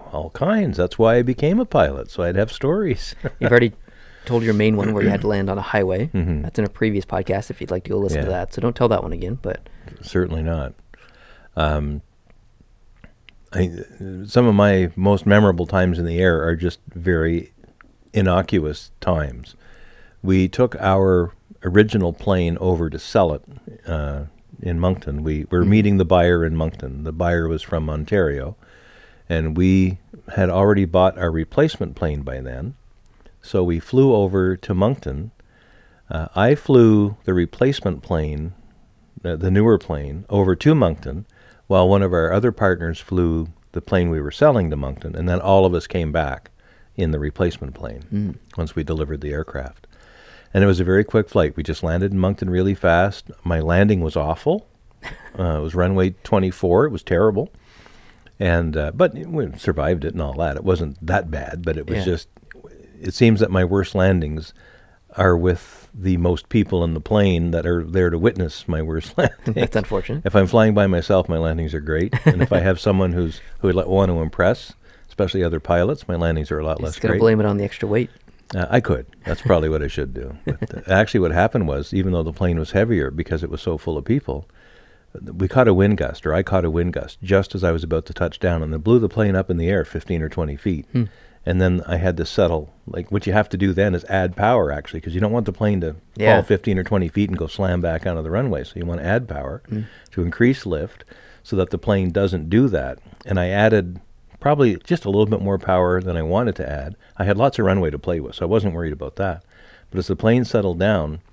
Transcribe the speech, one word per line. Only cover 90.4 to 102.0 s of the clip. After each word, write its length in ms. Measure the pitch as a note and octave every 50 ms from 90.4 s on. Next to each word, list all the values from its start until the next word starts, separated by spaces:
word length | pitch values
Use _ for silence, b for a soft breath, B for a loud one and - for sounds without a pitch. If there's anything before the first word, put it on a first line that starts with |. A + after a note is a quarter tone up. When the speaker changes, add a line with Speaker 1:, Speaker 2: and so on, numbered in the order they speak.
| D#2+ D2 C#2+
Speaker 1:
feet. 320 | C#2+ - G#2 F2 D2 - -
Speaker 2:
Hmm. 120 | - B2+ A2+ G2 B B B B B B -
Speaker 1:
And 160 | - F2+ F2+
then 220 | F#2 F2+ F2+ F2 -
I 120 | E2 F2
had 200 | F2 F#2 F#2 E2
to 80 | E2+ D#2
settle. 480 | - - - F#2+ E2+ E2+ D#2 D2+ - - _ _
Like, 240 | - - F2 F2 -
what 160 | F#2+ G2+ -
you 60 | G2+ F#2+
have 140 | G#2+ G#2 -
to 80 | -
do 160 | F2+ G2 F#2+ F2
then 200 | F#2+ G2+ G2+ F2+
is 120 | E2+ -
add 300 | - F#2+ F#2+ F#2 F2+ F2+
power, 360 | - G2+ A2+ B2+ A2+ E2+ C#2+
actually, 300 | D2 D2 - - - D#2+
'cause 120 | - E2 E2+
you 60 | F2+
don't 120 | G#2+ G#2
want 140 | A2+ A#2+ G#2
the 60 | - F2
plane 280 | - A2 G#2 G2+ F#2
to 160 | E2+ D#2+ D2+ E2 - _ -
Speaker 2:
Yeah. 180 | - G#2+ G#2+ G#2+
Speaker 1:
fall 60 | F2+ -
fifteen 360 | - G#2 F#2 - A2 G2 F#2
or 40 | F2+
twenty 260 | - G#2+ F#2+ F2+ E2
feet 200 | - G2+ G#2 F#2
and 80 | F#2
go 80 | D#2 D#2+
slam 340 | D#2 - - G2 F#2 F2 F2+
back 280 | E2+ E2+ D#2+ D#2+ -
onto 160 | F#2+ E2+ D#2+ D#2
the 80 | D#2+
runway. 320 | F2 A2 C#3 B2 F2+ C2+ B1+
So 100 | - -
you 80 | F2+ E2+
wanna 160 | E2+ E2+ E2+ -
add 240 | F2 G#2 A#2+ B2
power 340 | A2 D2+ C#2 C2+ C2+ C#2 - - -
Speaker 2:
Hmm. 120 | A2 G#2+ A2 B B B B B -
Speaker 1:
to 100 | F#2 F2
increase 420 | E2+ - - A#2 B2 C3+ - -
lift 400 | G2+ E2 D2 D#2+ - - - - B B B B B B B B
so 120 | - A2+
that 120 | F#2+ F#2 -
the 80 | -
plane 320 | F2+ - A2+ G2+ G2